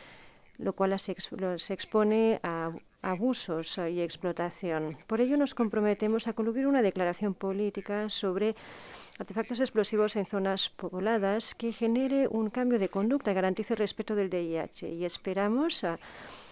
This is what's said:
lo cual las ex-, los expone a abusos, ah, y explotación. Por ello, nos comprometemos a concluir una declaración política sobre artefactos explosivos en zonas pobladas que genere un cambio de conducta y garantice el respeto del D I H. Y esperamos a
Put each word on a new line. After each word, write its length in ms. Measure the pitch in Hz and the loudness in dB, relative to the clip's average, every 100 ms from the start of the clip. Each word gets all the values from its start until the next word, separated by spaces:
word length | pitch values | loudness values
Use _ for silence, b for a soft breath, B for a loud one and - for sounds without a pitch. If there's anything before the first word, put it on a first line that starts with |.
| B B B B B - | B B B B B -6
lo 140 | 190 | -4
cual 180 | - 190 | 0 0
las 180 | 190 196 | 0 -4
ex-, 240 | 185 - | -6 -8
los 380 | - 185 170 - | -4 -4 -4 -4
expone 680 | 190 - 214 214 220 226 220 | -6 0 2 4 4 4 2
a 300 | 170 165 165 165 - _ | -2 -2 -4 -6 -14 _
abusos, 800 | 185 180 254 240 - 165 165 196 | -4 0 0 0 -2 -4 -4 -4
ah, 100 | 170 | -2
y 120 | 175 | -2
explotación. 1000 | 170 - 180 170 170 - 175 160 156 147 - | -2 -2 -4 -2 -4 -4 -2 -2 -2 -6 -2
Por 140 | 220 | 0
ello, 160 | 254 285 | 4 4
nos 180 | 277 | 2
comprometemos 720 | - 220 220 208 202 214 220 233 | 2 0 2 2 2 2 0 0
a 60 | |
concluir 340 | 220 220 240 277 | 0 0 2 4
una 160 | 277 | 4
declaración 520 | 196 185 175 175 208 | 4 4 0 2 -2
política 720 | 185 196 196 208 202 202 208 214 | 0 -2 0 0 -2 -4 -4 -2
sobre 480 | - 190 185 214 - B B B B B - | -2 0 2 0 0 B B B B B -10
artefactos 400 | 190 202 220 240 | -4 -4 -2 0
explosivos 560 | 254 220 196 214 214 214 | 2 2 2 2 2 2
en 100 | 185 | 0
zonas 420 | 202 196 190 - | 0 0 0 -2
pobladas 840 | - 180 180 208 226 196 220 - | -4 -6 -2 0 2 2 0 -2
que 180 | - 233 | -4 -6
genere 540 | - 226 240 262 277 269 | 0 2 2 2 2 2
un 240 | 226 214 | 2 0
cambio 300 | 247 247 233 | 0 2 2
de 80 | 190 | 2
conducta 420 | 196 220 277 208 | 2 2 2 2
y 40 | |
garantice 400 | 190 185 185 214 | 2 2 0 -2
el 40 | 220 | 0
respeto 380 | 202 - 208 208 | 0 -2 -2 0
del 140 | 190 | 0
D 120 | 180 | 0
I 140 | 170 160 | -2 -2
H. 340 | 165 - 170 | -4 -8 -8
Y 120 | 170 | -4
esperamos 800 | 175 - 190 190 208 247 320 - | -4 -4 -4 0 2 2 0 0
a 160 | 175 165 B B B B B | -2 -4 B B B B B